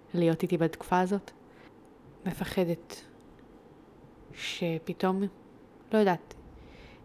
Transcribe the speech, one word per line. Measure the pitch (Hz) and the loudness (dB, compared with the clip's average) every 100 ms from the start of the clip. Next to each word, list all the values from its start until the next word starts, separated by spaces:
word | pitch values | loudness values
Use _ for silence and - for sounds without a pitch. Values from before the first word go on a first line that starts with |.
| - | -6
להיות | 175 165 165 | 2 2 2
איתי | 180 170 | 0 2
בתקופה | 165 - - 180 | 0 -2 0 2
הזאת. | 185 202 - - - - - - - - - - 185 | 2 0 -4 -18 -20 -20 -20 -20 -20 -20 -20 -10 -8
מפחדת | - 180 - 170 165 - - - - - - - - - - - - - - - | -6 -4 0 0 -2 -8 -18 -18 -20 -20 -20 -20 -20 -20 -20 -20 -20 -20 -20 -20
שפתאום, | - - - 175 160 175 170 190 190 196 - - - - - - | -12 -10 -4 -2 -2 -6 -2 0 2 -2 -6 -20 -20 -20 -20 0
לא | 220 | 4
יודעת, | 196 170 - - - - - - - - | 4 2 -4 -20 -20 -20 -20 -20 -20 -20